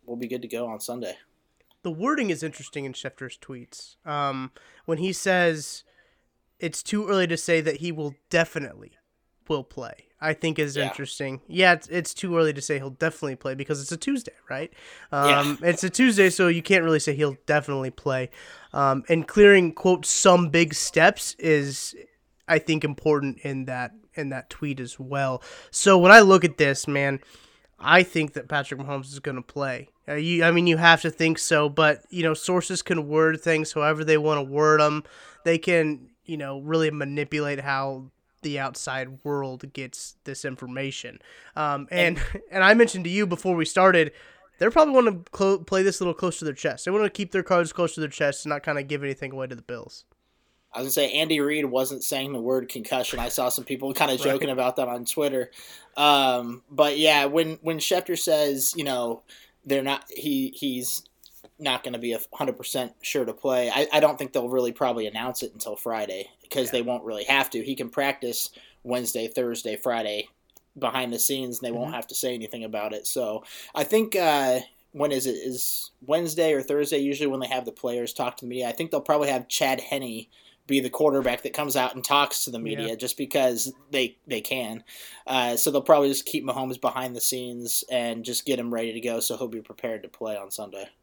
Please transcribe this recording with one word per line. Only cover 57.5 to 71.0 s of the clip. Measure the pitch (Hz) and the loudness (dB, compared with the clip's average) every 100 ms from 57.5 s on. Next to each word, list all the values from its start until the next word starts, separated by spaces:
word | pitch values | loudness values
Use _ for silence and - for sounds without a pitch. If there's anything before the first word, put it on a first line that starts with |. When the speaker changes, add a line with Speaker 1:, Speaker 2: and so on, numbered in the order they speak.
| 160 | -4
Speaker 1:
when | 160 160 | -6 -4
Schefter | - 180 185 170 | 0 0 0 -4
says, | - 151 147 135 131 175 | 0 2 2 0 -2 -4
you | |
know, | 143 127 120 117 _ - _ _ | -4 -4 -4 -6 _ -20 _ _
they're | 143 139 | -2 -2
not, | 135 139 - | 0 -4 -6
he, | - 151 135 131 | -10 -4 -2 -4
he's | - 139 123 123 - _ _ - - - _ | -6 -6 -6 -6 -8 _ _ -20 -20 -20 _
not | 147 123 | -6 -6
gonna | 127 120 | -6 -8
be | 120 | -6
a | 113 - | -6 -8
hundred | - 139 127 | -6 -6 -6
percent | - 135 123 _ | -6 -6 -6 _
sure | - 147 | -6 -4
to | 117 | -4
play, | 107 143 127 120 | -4 -2 0 0
I, | 117 151 | 0 2
I | 151 | 4
don't | 151 147 | 4 2
think | 135 | -4
they'll | 139 123 | -4 -2
really | 127 123 | 0 -2
probably | 120 131 117 107 | -2 -2 -2 -6
announce | 110 123 123 | -6 -8 -8
it | 113 | -10
until | 113 113 110 | -10 -12 -8
Friday | 120 113 104 95 98 _ _ | -6 -6 -6 -8 -12 _ _
'cause | 139 123 | -4 -2
Speaker 2:
Yeah. | |
Speaker 1:
they | 127 | -2
won't | 120 120 | -2 -4
really | 110 107 | -6 -8
have | 127 139 131 | -2 -2 -2
to. | 113 | -6
He | 120 131 | -8 -8
can | 117 | -8
practice | - 139 139 120 113 - - - _ | -4 -4 -4 -8 -8 -8 -12 -20 _
Wednesday, | 123 123 117 117 113 | -6 -6 -4 -6 -6
Thursday, | - 123 117 113 107 | -4 -4 -4 -8 -6
Friday | 131 117 107 104 - _ _ _ _ - | -4 -4 -4 -6 -10 _ _ _ _ -6
behind | 123 127 | -4 -4